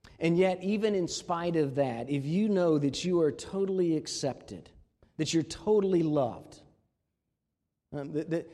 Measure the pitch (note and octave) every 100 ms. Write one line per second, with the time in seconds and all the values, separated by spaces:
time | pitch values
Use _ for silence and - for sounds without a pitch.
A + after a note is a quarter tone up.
0 | - - E3 E3+ F#3 F3+ F3+ G#3+ G#3+ G3+
1 | E3+ - - E3+ F3 E3 C#3+ C3 C3+ A#2
2 | B2 C#3+ C#3 F3 G#3+ G3 F3 D#3 C#3 -
3 | F3 F3 D#3 - - F#3+ G3 F#3+ F3 D#3
4 | - - C#3 B2 - G2 - - _ _
5 | _ - D#3 E3 D#3 - - G#3+ G3 F3+
6 | D#3+ D3+ B2 F2 - - - _ _ _
7 | _ _ _ _ _ _ _ _ _ D3
8 | C#3+ D3+ D#3+ E3 E3